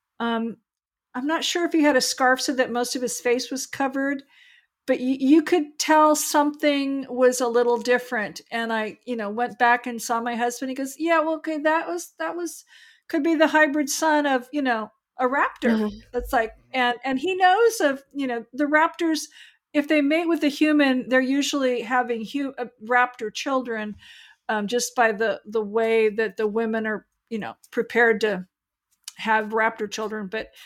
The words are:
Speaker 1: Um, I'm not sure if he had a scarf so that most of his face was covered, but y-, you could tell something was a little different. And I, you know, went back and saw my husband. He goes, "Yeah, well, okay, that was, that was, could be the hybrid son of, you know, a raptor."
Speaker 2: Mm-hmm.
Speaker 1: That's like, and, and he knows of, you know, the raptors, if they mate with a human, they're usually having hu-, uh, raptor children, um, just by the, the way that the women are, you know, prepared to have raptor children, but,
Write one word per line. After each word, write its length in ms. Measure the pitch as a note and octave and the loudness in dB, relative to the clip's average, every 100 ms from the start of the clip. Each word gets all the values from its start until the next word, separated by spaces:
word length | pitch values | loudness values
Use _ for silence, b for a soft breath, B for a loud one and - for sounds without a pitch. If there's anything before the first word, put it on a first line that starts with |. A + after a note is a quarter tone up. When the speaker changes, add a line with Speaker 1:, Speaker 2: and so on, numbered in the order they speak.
| _ - | _ -6
Speaker 1:
Um, 360 | A#3 A3+ A3+ - _ _ _ _ _ | -4 -2 -4 -10 _ _ _ _ _
I'm 120 | B3+ C#4+ | -8 -4
not 180 | E4 | -2
sure 200 | E4 F4 E4+ | -2 -2 0
if 60 | |
he 100 | E4 | 4
had 140 | D4 B3+ | 4 4
a 40 | |
scarf 400 | B3 - B3+ C4 | 0 2 2 2
so 120 | - | 0
that 160 | B3+ A3+ | -2 -2
most 240 | A#3+ A#3+ C4+ | -2 -4 -4
of 60 | |
his 180 | B3 - | -4 -2
face 300 | B3 B3 B3+ | 0 0 -2
was 160 | C4 - | -8 -8
covered, 560 | - C4+ C4+ C#4 C#4 - b b b b _ - | -4 -4 -2 -2 -4 -10 b b b b _ -2
but 120 | C4 | -2
y-, 160 | B3+ C4+ | -2 0
you 240 | C4+ D#4+ | 6 6
could 340 | D#4 F4+ D4 - | 6 0 0 -4
tell 360 | - D#4 D4+ | 2 6 6
something 880 | D4 - D4+ D4 D4 D4 C#4+ C#4 C#4 C4 | 4 2 2 0 0 0 0 -2 -4 -4
was 320 | B3 B3+ B3+ | 2 4 4
a 80 | A#3+ | 2
little 300 | A#3 A#3+ A#3 | 2 2 2
different. 600 | A3 B3 B3 A#3+ G3 E3+ - | 2 0 0 -6 -6 -10 -10
And 200 | A3+ A3+ | -6 -4
I, 260 | A3 G#3+ - - | -4 -6 -8 -8
you 100 | A#3 | -6
know, 140 | G3+ | -4
went 280 | G#3+ B3 G#3+ | -4 -4 2
back 280 | A#3+ A#3+ B3 | 2 4 0
and 120 | A#3 | -8
saw 200 | - A#3 | -4 -4
my 160 | A#3+ A#3 | -2 -2
husband. 340 | A#3+ A#3+ C4 | -2 -4 -6
He 40 | C4 | -6
goes, 180 | C4+ - | -8 -4
"Yeah, 200 | E4 E4 | 0 2
well, 140 | D#4 D#4+ | 2 -2
okay, 220 | D#4+ D#4 | -4 -2
that 300 | D#4 D#4+ E4 | 0 0 -2
was, 240 | F4 - - | -8 -10 -10
that 160 | E4 E4+ | -8 -6
was, 280 | E4 - - b b b - | -8 -10 -20 b b b -6
could 160 | E4 | -2
be 100 | D#4 | 0
the 140 | D#4 D#4 | 4 4
hybrid 400 | D#4 D#4 D4+ C#4+ | 4 4 2 -2
son 340 | - D#4+ D4+ D4 | -2 0 2 2
of, 220 | C4 B3 | 0 -2
you 100 | D4 | -4
know, 300 | C4 A3+ G#3+ _ _ - | -2 -2 -6 _ _ -2
a 60 | B3+ | 0
raptor." 500 | C#4+ A#4+ - B3 A3 | 0 -2 -2 0 0
Speaker 2:
Mm-hmm. 220 | G#3+ G#3+ - | -2 -6 -10
Speaker 1:
That's 200 | B3 A#3 | -8 -2
like, 200 | B3+ A3+ - _ | -2 -2 -8 _
and, 240 | C4 A#3+ A#3+ | 0 0 0
and 140 | C4+ C4 | -4 -2
he 160 | E4+ | -2
knows 460 | F#4+ F#4 G4 A#4 A4 | 2 4 6 4 4
of, 220 | D4 C4 - | 0 -2 -8
you 120 | C#4 C4 | -6 -4
know, 180 | A#3 A3+ | -6 -8
the 120 | B3+ | -4
raptors, 600 | D4 D4+ E4 - E4 D4+ - B B B _ | 2 2 2 0 -2 -2 -6 B B B _
if 120 | D4 C#4+ | -2 2
they 120 | D#4 | 2
mate 260 | C#4 D#4+ E4 | 2 2 0
with 140 | E4 | 0
a 60 | D4 | 0
human, 600 | C#4+ D4+ D4 C#4 B3+ A3+ | 2 2 4 4 2 0
they're 100 | C4 | 0
usually 640 | C4 C#4 C#4+ C#4+ C4 B3 | 2 0 -2 -2 -2 -2
having 420 | A3 B3+ A#3+ A#3 | -2 -2 0 -4
hu-, 300 | G#3+ C#4+ C4+ C4 | -6 -6 -6 -8
uh, 80 | A#3+ - G#3+ | -12 -12 0
raptor 460 | B3 B3 - G#3+ | 2 2 -2 -10
children, 640 | - C#4+ C4+ B3 A3 G#3+ G#3 B B B B - | -8 -4 -2 -2 -6 -8 -12 B B B B -6
um, 180 | G#3+ G3+ | -4 -2
just 280 | A#3+ A#3+ - | -2 -2 2
by 160 | A3+ | 2
the, 280 | G3+ A3 - | 2 -2 -2
the 180 | G#3+ A3 | -4 -4
way 460 | G3+ A3 A3+ A3+ A3 | -2 0 2 4 2
that 300 | G#3 A3 - | 2 -2 -2
the 80 | G#3+ | -2
women 400 | A3 A3+ A3 A3 | -2 -2 -2 -4
are, 200 | G#3 - _ _ | -6 -10 _ _
you 100 | A3+ | -10
know, 160 | A#2 - _ | -10 -14 _
prepared 520 | - A3+ A3+ A#3 G#3 | -6 0 4 4 4
to 240 | G#3+ F#3+ F#3 _ _ _ _ _ - - | 0 -2 -8 _ _ _ _ _ -20 -8
have 300 | A3 A3 G#3 | 0 0 0
raptor 420 | A3 A3 A3+ G#3 | 0 0 -2 -6
children, 380 | A3 G#3+ G#3+ F#3+ | -6 -8 -8 -8
but, 200 | A3 A3 B | -8 -10 B